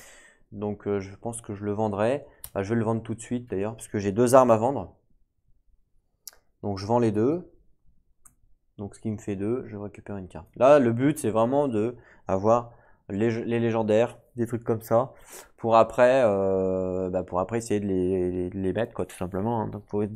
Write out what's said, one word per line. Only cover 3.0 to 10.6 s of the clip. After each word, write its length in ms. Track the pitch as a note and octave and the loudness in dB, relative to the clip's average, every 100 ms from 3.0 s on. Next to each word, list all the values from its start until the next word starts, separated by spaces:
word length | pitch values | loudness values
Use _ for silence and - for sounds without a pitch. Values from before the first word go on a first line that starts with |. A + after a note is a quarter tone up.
tout 120 | A2 | -4
de 60 | A2 | -10
suite 280 | - A#2+ A#2+ | -6 -8 -6
d'ailleurs, 280 | F#2+ G#2 A#2 | -6 -6 -8
parce 120 | - | -8
que 100 | A2 | -4
j'ai 140 | G2 | -2
deux 220 | G2 A#2+ | 2 6
armes 160 | C3 B2 | 6 6
à 80 | A2+ | 4
vendre. 360 | A#2 C#3 F2 _ _ _ _ _ _ _ _ _ _ _ _ _ - - _ _ | 2 -4 -8 _ _ _ _ _ _ _ _ _ _ _ _ _ -20 -20 _ _
Donc 140 | G#2 G2 | -8 -6
je 80 | |
vends 140 | G2+ A#2+ | -2 0
les 140 | A#2 | 2
deux. 380 | G#2 A#2+ E3+ F3 _ _ _ _ _ _ _ _ _ _ _ _ - | 2 0 -2 -8 _ _ _ _ _ _ _ _ _ _ _ _ -14
Donc 180 | G2+ | -14
ce 60 | - | -10
qui 100 | A2+ | -8
me 60 | G#2 | -8
fait 200 | - G2 | -8 -6
deux, 300 | G2+ B2 A2 | -4 -4 -6
je 100 | G#2+ | -12
récupère 400 | G2+ - - G2+ | -14 -14 -14 -12
une 100 | F2+ | -12
carte. 260 | D#2 D#2+ | -16 -16
Là, 220 | - | 2